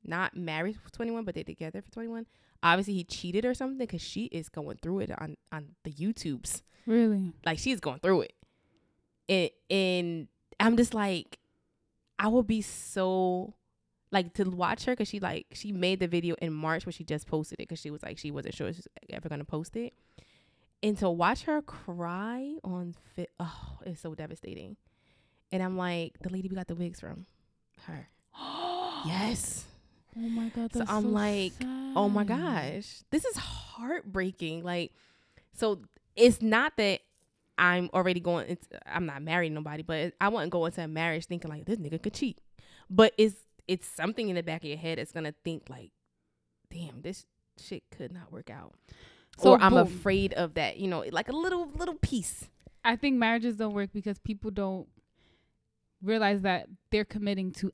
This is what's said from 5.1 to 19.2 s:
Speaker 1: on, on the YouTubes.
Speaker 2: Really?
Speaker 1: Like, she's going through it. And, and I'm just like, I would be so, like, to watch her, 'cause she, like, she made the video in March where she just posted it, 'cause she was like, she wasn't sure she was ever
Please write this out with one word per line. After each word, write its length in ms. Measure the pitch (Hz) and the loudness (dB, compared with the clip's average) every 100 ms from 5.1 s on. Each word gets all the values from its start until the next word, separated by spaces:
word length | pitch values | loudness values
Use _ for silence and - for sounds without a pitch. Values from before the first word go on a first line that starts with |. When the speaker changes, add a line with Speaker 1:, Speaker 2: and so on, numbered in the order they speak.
| - | -6
Speaker 1:
on, 160 | - 151 - | -10 -12 -12
on 240 | 156 147 - | -12 -12 -14
the 80 | - | -14
YouTubes. 720 | 143 185 226 165 131 - - - _ - | -6 -4 -4 -4 -6 -4 -8 -8 _ 2
Speaker 2:
Really? 460 | 226 226 208 185 - - | 4 6 4 -2 -4 -4
Speaker 1:
Like, 120 | 160 | -2
she's 200 | 262 247 | -2 -2
going 200 | 151 131 | -2 -2
through 220 | 180 185 | 4 4
it. 100 | - - _ _ _ _ _ _ _ _ - | 2 -6 _ _ _ _ _ _ _ _ 2
And, 220 | 196 170 - - | 2 2 -2 -2
and 580 | 196 190 180 175 165 - _ _ - | 2 4 2 0 -4 -8 _ _ 2
I'm 180 | 220 226 | 4 6
just 180 | 240 | 4
like, 440 | 220 202 180 - - _ _ _ _ _ _ _ - | 2 0 -2 -6 -16 _ _ _ _ _ _ _ -2
I 80 | 208 | 4
would 180 | 240 214 | 4 4
be 140 | 220 | 2
so, 920 | 202 - - - 185 185 185 180 190 - _ _ _ _ - | -2 -8 -8 0 2 4 2 0 -4 -12 _ _ _ _ 0
like, 240 | 196 175 | 2 2
to 100 | - 190 | 0 0
watch 360 | 180 175 214 - | 2 0 0 0
her, 100 | 247 | 0
'cause 100 | 208 | -2
she, 140 | 208 | -2
like, 260 | 185 - - | -4 -6 -10
she 180 | - 208 | -12 -8
made 300 | 190 180 190 | 0 2 2
the 80 | 180 | 2
video 260 | 175 170 165 | 0 0 -2
in 100 | 170 | -4
March 320 | 156 156 160 165 | -4 -2 -2 -4
where 60 | |
she 120 | 160 | -10
just 220 | 160 151 - | -6 -6 -2
posted 320 | 160 156 - | -4 -4 -8
it, 80 | - | -10
'cause 100 | 165 | -10
she 120 | 147 | -10
was 120 | 147 | -10
like, 160 | - - | -10 -10
she 120 | 151 | -8
wasn't 220 | 143 - | -8 -8
sure 180 | - 123 | -6 -6
she 60 | 170 | -8
was 100 | - - - | -12 -20 -14
ever 180 | - | -12